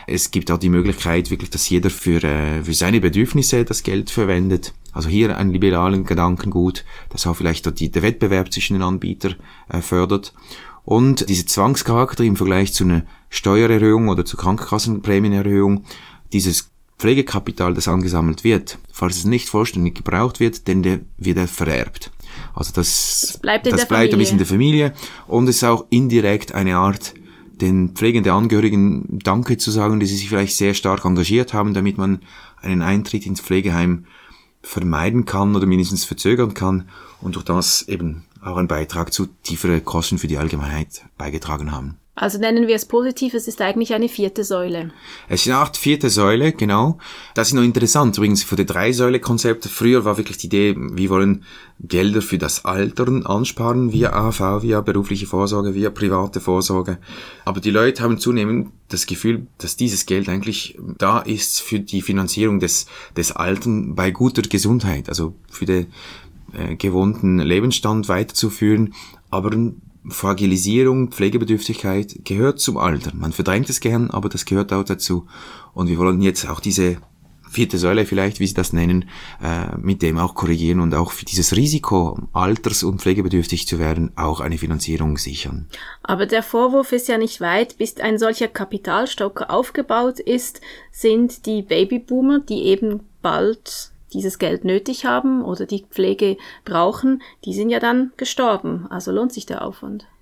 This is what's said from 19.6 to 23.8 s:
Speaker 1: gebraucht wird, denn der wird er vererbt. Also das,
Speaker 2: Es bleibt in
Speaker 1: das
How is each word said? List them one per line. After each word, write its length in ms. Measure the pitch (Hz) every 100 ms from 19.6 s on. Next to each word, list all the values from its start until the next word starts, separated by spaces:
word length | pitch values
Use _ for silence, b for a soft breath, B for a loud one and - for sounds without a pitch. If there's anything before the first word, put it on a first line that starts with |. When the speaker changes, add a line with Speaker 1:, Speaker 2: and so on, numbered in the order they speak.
| 113 95 87 85
Speaker 1:
gebraucht 440 | - 87 120 -
wird, 280 | 117 - -
denn 140 | 95
der 200 | 90 92 - -
wird 200 | 90 87
er 100 | 87
vererbt. 640 | - - 67 60 - - - B B B -
Also 160 | -
das, 500 | - 87 - - - -
Speaker 2:
Es 80 | -
bleibt 300 | - 214 247
in 40 |
Speaker 1:
das 100 | -